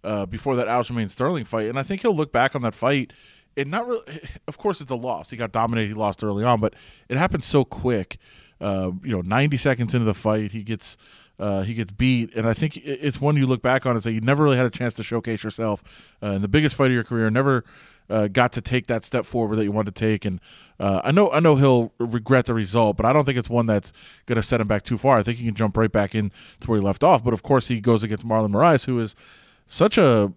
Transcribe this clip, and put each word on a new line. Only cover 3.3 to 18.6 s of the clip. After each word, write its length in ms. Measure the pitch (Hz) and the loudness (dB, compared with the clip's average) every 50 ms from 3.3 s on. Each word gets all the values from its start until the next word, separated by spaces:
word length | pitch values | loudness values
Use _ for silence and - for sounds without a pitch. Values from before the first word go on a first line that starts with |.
| _ _ _ _ _ | _ _ _ _ _
and 140 | 143 139 139 | -6 -6 -4
not 160 | 165 220 240 | -4 -6 -4
really, 160 | 247 247 226 - - 147 156 - - | -4 -6 -6 -6 -12 -18 -16 -16 -18
<sighs> 200 | - - _ - | -20 -16 _ -16
of 100 | 147 - | -16 -4
course 220 | - 208 185 - | -4 -4 -4 -4
it's 100 | 147 127 | -6 -8
a 60 | 131 | -8
loss. 340 | 120 120 127 120 80 82 - | -6 -4 -6 -6 -6 -8 -14
He 60 | - | -8
got 160 | 113 117 107 | -8 -8 -4
dominated, 360 | - 117 113 117 117 117 110 101 | 0 0 0 0 0 0 -2 -2
he 60 | 107 | -2
lost 300 | 107 110 101 95 - - | -2 -2 -2 -2 -2 -4
early 200 | 107 101 101 110 | -2 -2 0 2
on, 160 | 123 123 110 | 2 2 2
but 140 | 107 104 - - - - - _ _ _ | 2 -2 -4 -6 -20 -20 -20 _ _ _
it 80 | 127 | -2
happened 280 | 135 170 190 190 160 - | 0 0 0 -2 -4 -4
so 200 | - - 147 127 | 2 2 2 2
quick. 540 | _ - - - 127 120 104 90 _ - - _ _ - - _ _ _ _ | _ -4 -4 -2 0 0 0 -2 _ -12 -20 _ _ -20 -20 _ _ _ _
Uh, 320 | - 101 98 95 95 92 90 92 | -4 -4 -2 -2 -2 -4 -6 -6
you 80 | - 135 | -6 -4
know, 100 | 113 92 | -4 -4
ninety 340 | 87 92 107 123 139 151 143 | -2 0 0 2 2 2 0
seconds 360 | 123 - 147 131 120 120 104 | 0 0 0 0 0 -2 -2
into 120 | 127 123 117 | 0 0 0
the 100 | 110 98 | 0 -2
fight, 380 | - - 110 107 110 107 101 | -2 -2 -2 0 0 -2 -6
he 100 | 98 113 | -8 -12
gets, 340 | 101 107 113 98 - - - _ _ _ - _ _ _ _ - | -8 -8 -10 -8 -8 -14 -16 _ _ _ -20 _ _ _ _ -8
uh, 220 | - 104 98 98 | -4 -4 -2 -2
he 120 | 95 104 117 | -4 -4 -4
gets 160 | 113 113 95 | -6 -6 -8
beat. 420 | 101 - 127 127 127 120 117 - - | -4 -2 0 2 2 0 -2 -4 -4
And 120 | 110 110 | -2 -2
I 80 | 113 110 | -2 0
think 220 | - 151 151 - | 0 -2 -6 -6
i-, 40 | - - | -8 -10
it's 360 | 147 139 131 151 147 123 - | -10 -10 -4 -4 -4 -4 0
one 160 | 135 147 151 | 0 0 2
you 100 | 147 135 | 2 2
look 140 | 127 127 110 | 2 0 0
back 260 | - 127 127 131 - | 2 0 0 2 2
on 60 | 131 | 0
and 100 | 120 113 | -2 0
say, 100 | 101 117 | -2 -2
"You 80 | 113 110 | -4 -2
never 240 | 110 123 139 143 156 | 0 0 2 2 4
really 120 | 147 131 | 2 4
had 100 | 123 127 | 2 0
a 40 | 120 | 0
chance 240 | - - 123 120 - | -2 -4 -6 -6 -6
to 80 | - | -6
showcase 400 | 110 - 117 113 - 117 113 104 | -8 -4 -4 -4 -4 -4 -6 -6
yourself, 400 | - 110 - - 113 110 104 - _ - - - - _ _ _ | -6 -10 -6 -4 -4 -4 -4 -4 _ -20 -20 -20 -20 _ _ _
uh, 60 | - 104 | -6 -4
in 140 | 98 98 | -2 -2
the 60 | 101 101 | 0 2
biggest 280 | 98 151 151 147 - | 2 2 2 2 2
fight 100 | - 139 | 2 2
of 60 | 131 | 2
your 100 | 127 120 | 2 0
career, 260 | 110 - 120 117 113 110 | -2 -2 -2 0 0 2
never, 360 | 107 123 135 139 135 120 - - - - - - _ _ _ _ | 2 2 2 2 2 0 -2 -6 -20 -20 -20 -20 _ _ _ _
uh, 200 | 104 110 104 104 | 0 0 0 2
got 240 | 95 127 123 123 | 2 2 2 2
to 80 | - 120 | 2 -4